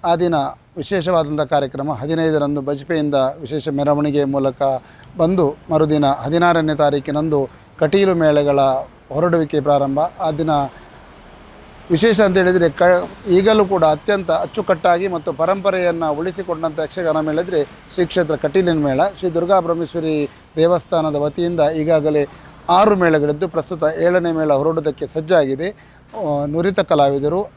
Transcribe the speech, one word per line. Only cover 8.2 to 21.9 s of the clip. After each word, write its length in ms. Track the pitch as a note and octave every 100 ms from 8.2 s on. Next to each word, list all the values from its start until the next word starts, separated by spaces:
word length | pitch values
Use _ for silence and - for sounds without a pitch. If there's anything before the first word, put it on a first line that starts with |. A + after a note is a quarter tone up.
| D#3 D3+ C#3+ C#3+ C3+ C3 - - -
ಹೊರಡುವಿಕೆ 460 | C#3 E3+ E3+ D3+ D3+
ಪ್ರಾರಂಭ. 380 | C#3+ C#3+ C3+ C#3 E3 -
ಆ 100 | E3+
ದಿನ 200 | D3+ D#3+ D3 C#3 - - - - - - - - - - - -
ವಿಶೇಷ 300 | E3 A3 G3+
ಅಂತ 160 | G3+ F#3
ಹೇಳಿದರೆ, 320 | F3+ F3+ E3+
ಕ-, 380 | C#3 F3+ F3+ F3+ - G#3+
ಈಗಲೂ 360 | F3+ G3 G#3+
ಕೂಡ 200 | F#3+ F#3+
ಅತ್ಯಂತ 460 | D#3+ D3+ - G3+ F3+
ಅಚ್ಚುಕಟ್ಟಾಗಿ 760 | E3 - - G3 F3 F3 F3 F#3+
ಮತ್ತು 240 | F3 D#3
ಪರಂಪರೆಯನ್ನು 800 | C#3 E3 G3 G3 F#3 F3 E3 D#3+
ಉಳಿಸಿಕೊಂಡಂಥ 680 | D3 F3 F#3 F3+ D#3+ E3 D#3
ಯಕ್ಷಗಾನ 400 | D3+ - E3+ D#3
ಮೇಳ 180 | D#3 D3+
ಇದ್ರೆ 260 | F3+ E3+
ಶ್ರೀ 420 | C#3 - - - F3
ಕ್ಷೇತ್ರ 300 | F#3 D#3 D3+
ಕಟೀಲಿನ 480 | D3 F#3+ F3+ D#3+
ಮೇಳ. 160 | D3 C3 F#3+ G3
ಶ್ರೀ 120 | F3+
ದುರ್ಗಾ 300 | E3 F3 F#3+
ಪರಮೇಶ್ವರಿ 680 | E3 E3+ E3 E3+ D#3+ D3+ C#3+ - - D#3
ದೇವಸ್ಥಾನದ 580 | E3 F3 - E3 D#3
ವತಿಯಿಂದ 460 | D3 D3 D3 E3+ E3+
ಈಗಾಗಲೇ 680 | D3 D#3+ D#3